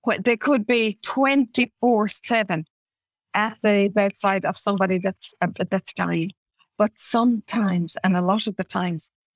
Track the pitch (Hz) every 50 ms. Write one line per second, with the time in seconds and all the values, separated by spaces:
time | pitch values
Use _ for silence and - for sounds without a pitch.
0 | _ 240 208 - 190 240 233 220 - 277 294 247 208 - 240 233 226 220 208 _
1 | - - - 262 269 269 277 277 262 220 - - 247 247 _ _ - 247 240 214
2 | 214 202 - - - - 240 226 214 196 180 160 160 _ _ _ _ _ _ _
3 | _ _ _ _ _ _ - 202 214 226 220 _ - 214 208 202 196 202 196 214
4 | 202 202 - - - 196 190 196 - 165 190 - - 208 202 185 190 180 185 180
5 | 185 190 185 _ - - - _ 180 175 - - 185 - 196 190 - - - -
6 | 180 175 170 165 165 196 - _ _ _ _ _ _ _ _ - 214 214 _ -
7 | - - - 233 233 247 240 214 - - - 233 208 196 180 175 170 165 - -
8 | - 190 185 180 180 180 196 220 - 220 190 - 185 _ - 190 180 180 170 156
9 | - - _ _ _ _ _